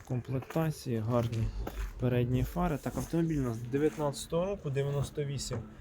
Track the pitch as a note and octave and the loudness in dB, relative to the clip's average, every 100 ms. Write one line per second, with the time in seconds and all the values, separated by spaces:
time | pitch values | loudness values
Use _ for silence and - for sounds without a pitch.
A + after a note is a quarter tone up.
0 | - B2 A#2+ C3 - - D#3+ D#3 - A#2 | -6 -4 -2 -4 -2 0 0 0 -2 -2
1 | G#2+ A#2+ A#2 A2+ A2 - - - - - | 2 4 4 2 0 -2 -4 -4 -6 -2
2 | B2 B2 B2 B2+ B2+ F3 F3+ C#3+ - B2+ | 2 4 4 2 2 2 0 0 -2 -4
3 | B2+ E3 E3 D3+ B2+ A2+ A#2+ C#3 D3+ D3+ | 0 2 2 2 0 -2 -2 2 2 2
4 | D3 C3+ - E3 F#3 G3+ D#3 C3+ C#3 C#3+ | 0 -2 -2 0 0 -2 -2 0 2 0
5 | B2+ - C#3+ C#3 - A#2+ - - | 0 -2 -2 -2 -2 -4 -6 -12